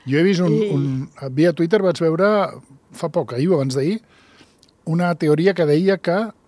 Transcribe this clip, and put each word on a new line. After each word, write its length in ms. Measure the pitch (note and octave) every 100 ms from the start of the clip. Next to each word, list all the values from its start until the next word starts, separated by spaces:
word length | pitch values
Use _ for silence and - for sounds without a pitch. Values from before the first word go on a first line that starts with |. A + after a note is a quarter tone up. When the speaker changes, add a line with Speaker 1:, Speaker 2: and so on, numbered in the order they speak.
| B2+
Speaker 1:
jo 100 | C#3+
he 60 |
vist 180 | F#3 F3+
un, 120 | F3+
Speaker 2:
i 160 | A3 G#3
Speaker 1:
un, 380 | C#3+ C#3 C3 C3+ - C3+
via 200 | C3 E3+
Twitter 280 | D#3+ E3+ G#3+
vaig 160 | F#3+ E3
veure 480 | E3 D#3+ G3+ G#3+ F#3 - - - _
fa 160 | - E3
poc, 240 | E3+ A#2+
ahir 160 | A#2+ E3+
o 60 | E3
abans 180 | C3+ C3
d'ahir, 260 | D3 A3 _ _ _ _ - _ _ _ -
una 280 | E3+ F3 E3
teoria 380 | D#3 D3+ F#3
que 120 | F3+ D#3
deia 320 | D3+ F#3+ F#3+
que 200 | - F#3 A3 -